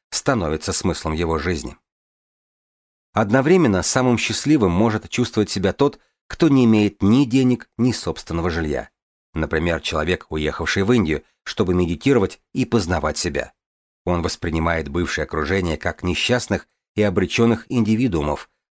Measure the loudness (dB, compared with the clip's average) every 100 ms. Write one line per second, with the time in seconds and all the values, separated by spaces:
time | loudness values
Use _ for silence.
0 | -10 -6 -2 -2 -2 -4 -4 -4 -2 -2
1 | -4 -2 -2 -2 -2 -4 -6 -14 _ _
2 | _ _ _ _ _ _ _ _ _ _
3 | _ -2 2 2 4 4 6 2 2 2
4 | 2 2 0 -2 2 4 4 4 2 0
5 | -4 -4 -2 0 -2 0 -2 0 0 -2
6 | _ _ -12 0 4 6 6 4 2 0
7 | 2 4 4 2 2 0 -4 -2 -2 0
8 | -6 -8 -6 -4 -2 -2 -2 -4 -6 _
9 | _ _ _ -6 -2 -2 -2 -4 -4 -4
10 | -2 -4 -4 -4 -4 -4 -4 -2 2 2
11 | 2 -2 _ _ -12 -4 0 2 0 0
12 | 2 2 0 -6 _ -6 0 0 0 -2
13 | -2 -4 -4 -4 -8 _ _ _ _ _
14 | -4 -2 -2 -4 -4 -2 0 -2 -2 -4
15 | -4 -4 -4 -4 -2 0 -2 -2 -6 -4
16 | -4 -2 0 -2 -2 -6 -6 _ _ -2
17 | 0 2 0 2 2 2 -2 0 2 2
18 | 2 0 -2 -4 -8 _ _